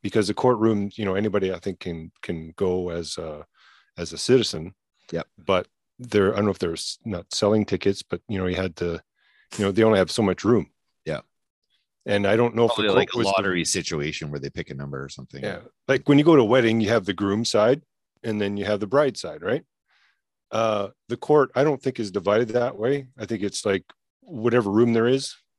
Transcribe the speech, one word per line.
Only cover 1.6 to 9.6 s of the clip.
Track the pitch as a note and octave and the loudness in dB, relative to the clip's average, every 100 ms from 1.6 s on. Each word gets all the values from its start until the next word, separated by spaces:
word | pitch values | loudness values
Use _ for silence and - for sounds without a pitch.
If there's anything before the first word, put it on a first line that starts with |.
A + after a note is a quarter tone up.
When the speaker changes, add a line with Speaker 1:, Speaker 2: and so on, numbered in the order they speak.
| G2+ F2 | -8 -10
Speaker 1:
can, | F#2 E2 D#2+ _ | -10 -10 -12 _
can | - E2 D#2+ - | -10 -10 -10 -4
go | F#2+ F#2 F2+ | -2 -2 -4
as | E2+ D#2+ - | -6 -8 -10
a, | E2 D2+ - _ _ _ _ - | -10 -12 -16 _ _ _ _ -12
as | E2+ | -10
a | D#2+ | -8
citizen. | - B2+ G#2+ - E2+ - _ _ - | 2 2 2 -6 -12 -16 _ _ -10
Speaker 2:
Yep. | E2 - _ | -10 -10 _
Speaker 1:
But | F2 F#2 - _ _ _ | -2 0 -2 _ _ _
they're, | B2 G#2 G2 | -2 2 2
I | G2+ | 2
don't | G#2+ | 0
know | |
if | F#2 | 0
they're | F2 | -4
s-, | E2+ - - | -6 -10 -12
not | A2+ F#2 - | -10 -10 -8
selling | - G#2 G#2+ G#2 | -2 2 2 2
tickets, | F#2 G2 G2 | 0 -2 -2
but, | - F#2 - | -6 -10 -6
you | G2 | -4
know, | F#2 | -2
you | F2+ | -2
had | F#2 E2 | -4 -4
to, | F2 E2 _ _ _ _ _ | -6 -6 _ _ _ _ _
you | - | -2